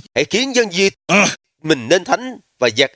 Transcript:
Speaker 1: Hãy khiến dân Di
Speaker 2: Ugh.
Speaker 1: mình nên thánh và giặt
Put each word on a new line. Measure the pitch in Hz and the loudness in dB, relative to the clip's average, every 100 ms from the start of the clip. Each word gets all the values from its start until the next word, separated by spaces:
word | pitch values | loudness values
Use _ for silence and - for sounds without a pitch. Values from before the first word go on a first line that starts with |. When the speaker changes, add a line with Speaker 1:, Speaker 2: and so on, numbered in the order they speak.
| - | -6
Speaker 1:
Hãy | - | -4
khiến | 147 196 269 247 | -2 -2 0 0
dân | 220 | 0
Di | 175 196 - - | 0 -2 -2 0
Speaker 2:
Ugh. | 190 196 - _ _ | 0 0 -4 _ _
Speaker 1:
mình | 156 147 117 | -2 -2 2
nên | 185 | 0
thánh | 175 - 254 233 _ _ | 0 -4 -4 -14 _ _
và | 123 113 | -2 0
giặt | 135 | -2